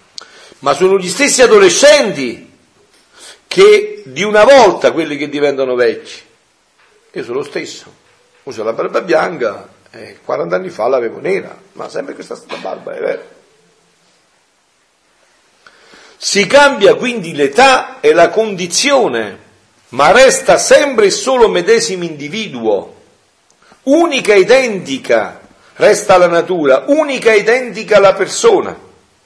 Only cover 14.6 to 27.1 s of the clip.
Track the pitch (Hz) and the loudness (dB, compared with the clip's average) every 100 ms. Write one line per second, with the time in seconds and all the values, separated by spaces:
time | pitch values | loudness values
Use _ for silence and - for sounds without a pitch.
14.6 | _ _ _ _ _ _ _ _ _ _ | _ _ _ _ _ _ _ _ _ _
15.6 | _ _ _ - _ - - 196 196 269 | _ _ _ -20 _ -12 -6 -4 2 4
16.6 | 285 247 196 147 247 233 165 143 139 233 | 4 4 2 2 -2 -8 -8 -4 -2 2
17.6 | 269 254 - - 147 165 165 208 220 190 | 2 2 -4 -4 0 2 2 0 -4 -6
18.6 | 180 - 277 277 185 117 104 92 _ _ | -6 -4 0 0 0 -4 -8 -12 _ _
19.6 | _ _ _ 120 151 220 262 - - 170 | _ _ _ 0 2 4 4 2 2 2
20.6 | - - 294 233 202 - 254 262 214 180 | 4 2 2 0 0 0 -2 2 2 0
21.6 | 170 226 220 185 170 151 147 208 202 127 | 0 0 0 -8 -10 -10 -12 -10 -10 -6
22.6 | 110 98 85 - _ _ _ _ _ _ | -2 -4 -4 -20 _ _ _ _ _ _
23.6 | _ _ 262 302 339 262 180 202 185 262 | _ _ 0 0 2 -2 2 2 4 2
24.6 | 247 196 135 131 - 113 95 - _ _ | 0 -6 -8 -8 -2 -2 -2 -12 _ _
25.6 | _ - 170 190 - 185 175 170 165 180 | _ 0 2 2 2 2 4 0 -2 -2
26.6 | 143 131 - 294 294 | 2 0 2 0 0